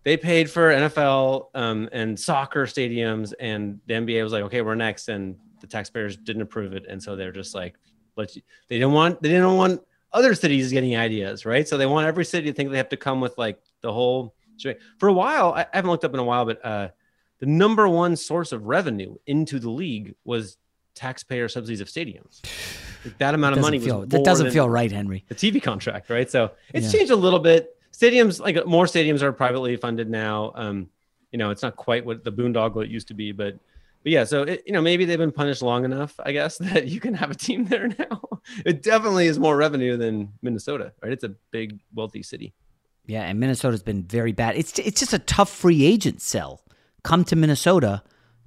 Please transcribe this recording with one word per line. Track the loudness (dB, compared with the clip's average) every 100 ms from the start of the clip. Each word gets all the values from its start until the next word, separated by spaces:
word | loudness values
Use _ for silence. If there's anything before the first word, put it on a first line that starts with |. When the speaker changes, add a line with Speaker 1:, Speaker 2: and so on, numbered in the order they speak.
Speaker 1:
they | 0 0
paid | 2 2 2
for | 4 4
N | 6
F | 2 2
L, | 2 4 2 0 -4
um, | -4 -2 -2 -4
and | -4 -4 -4
soccer | -2 -2 -2 -4
stadiums, | -4 -4 -4 -2 -2 -4 -8 -8
and | -8 -6 -6 -10 -6
the | -4
N | -2
B | -2
A |
was | -2
like, | -4
"Okay, | -4 -4
we're | -2 -2
next," | -2 -4 -8
and | -8 -8 -12 _ _
the | -12
taxpayers | -12 -8 -8 -8 -10
didn't | -10 -8
approve | -8 -8 -10
it, | -10 -12
and | -14
so | -12 -10
they're | -10
just | -12 -12
like, | -12 -12 -16 _ _ _ -12
"Let's," | -12 -14 -20 _ _
they | 0
don't | 2
want, | 4 2 2
they | 2
didn't | 4 4 4
want | 2 0 -6 _ _
other | 4 4
cities | 4 2 2 2
getting | 0 0 0
ideas, | 0 -2 -4 -6
right? | -2 0 0
So | 0
they |
want | 2 2 0
every | 0
city | -2 -2 -4
to |
think | -4 -2
they | -2
have | -4
to | -4
come | -4 -2
with, | -2 -2
like, | -4 -6 _ _
the | -8
whole | -2 0 0 -6 -14 _ -12
shebang. | -10 -10 -14 _
For | 4
a |
while, | 4 2 2 2
I, | 0
I | -2
haven't | -2 0
looked | 0
up | -2
in | -2
a |
while, | 0 0 0
but, | -4
uh, | -6 -6 -8 -12 _ _ _ _
the | 0
number | 4 4 4 4
one | 4 2 0
source | -2 -4 -4
of | -8 -2
revenue | 0 0 -4 -8 -12 -4
into | -2 -2 -4
the | -6
league | -6 -6 -8 -10 -14
was | -6 -6 -6 -14 _ _ _
taxpayer | -14 -12 -12 -8 -6 -4
subsidies | -6 -8 -8
of | -8
stadiums. | -10 -10 -12 -20 _ -16 -12 -12 -14 -16 -16
Like, | -16 -2
that | 0
amount | 2 2
of | 4
Speaker 2:
That |
doesn't |
Speaker 1:
money | 2 2
was | 0
Speaker 2:
feel, | -2
that | 2
Speaker 1:
more | 4 6
Speaker 2:
doesn't | 4 4
Speaker 1:
than |
Speaker 2:
feel | 4 4
right, | 4 2
Henry. | -2 -4 -6 -10
Speaker 1:
the |
T | -2 0
V | 0
contract, | 0 -2 -4 -6 -4
right? | -2 0
So | 0 0 -4 -8
it's | -4 0
Speaker 2:
Yeah. | 2
Speaker 1:
changed | 4
a | 4
little | 6 6
bit. | 6 6 4 -8 _
Stadiums, | 2 6 6 4 2
like, | 0 0 4
more | 4
stadiums | 6 4 2 2
are | 0
privately | 2 0 0 -2 -4
funded | -4 -4 -4
now. | -4 -2 -4 -6
Um, | -6 -6 -6 -8 _ _ _ _
you | -4
know, | -4
it's | -4
not | -6 -6
quite | -2 -2
what | -2 -8
the | -8
boondoggle | -4 -2 0 -2 -2
it | -6
used | -8 -12
to |
be, | -10 -10
but, | -6 -8 -10 _ -20 _ _
but | 0
yeah, | 0
so | 2 0
it, | -2 -6 -4
you |
know, | 0
maybe | 2 2 2
they've | 0
been | 0
punished | -2 -4 -2
long | 0 0 -2
enough, | -4 -8 -8
I | -6
guess, | -4 -4 -6
<laughs> |
that | -2 -2 -2
you | -4
can | -6
have | -4 -4
a |
team | -4 -4 -4
there | -2 -2 -2
now. | -4 -6 -8 -10 -14 -14 -4 -2
It | 0
definitely | 2 2 4 4 4
is | 4
more | 4 4
revenue | 4 2 0 0
than | -2 -2 -6 -8
Minnesota, | -6 -4 -6 -8 -8 -12
right? | -10
It's | -8
a | -8 -12 _
big, | -10 -10 -12 _
wealthy | -10 -10 -10
city. | -16 -16 -16 _ _ _ _ _ -10
Speaker 2:
Yeah, | -6
and | -4 -2
Minnesota's | 0 0 -2 -2
been | -4 -6
very | -4 -2 -2
bad. | 0 -2 -2
It's, | -2 -4
it's | -2 -2
just | 0
a | -2
tough | 0 2 2
free | 4 4 6 6
agent | 4 0 -4
sell. | -4 -6 -6 -12 _ _ _ _
Come | 0 2
to | 4 4
Minnesota, | 4 2 4 4 4 -2 -8 _ _ _